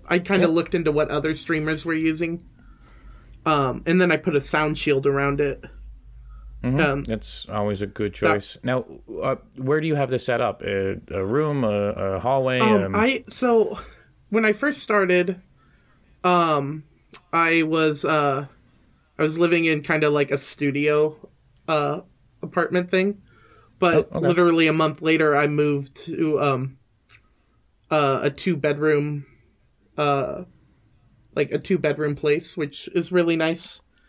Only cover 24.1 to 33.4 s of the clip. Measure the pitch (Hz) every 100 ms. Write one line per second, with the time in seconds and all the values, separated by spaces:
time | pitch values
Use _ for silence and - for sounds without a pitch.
24.1 | - 180 170 175 165 160 156 156 147 160
25.1 | 160 156 143 147 147 147 143 139 - -
26.1 | 160 160 151 143 131 131 - _ _ -
27.1 | - - _ _ _ _ _ _ 156 143
28.1 | 135 139 139 190 156 147 147 156 147 147
29.1 | 147 - _ _ _ _ _ _ - 147
30.1 | 139 127 - 180 _ _ _ _ _ _
31.1 | _ _ - 139 147 - 175 147 139 151
32.1 | 143 151 151 - - 143 - - 175 165
33.1 | 180 170 165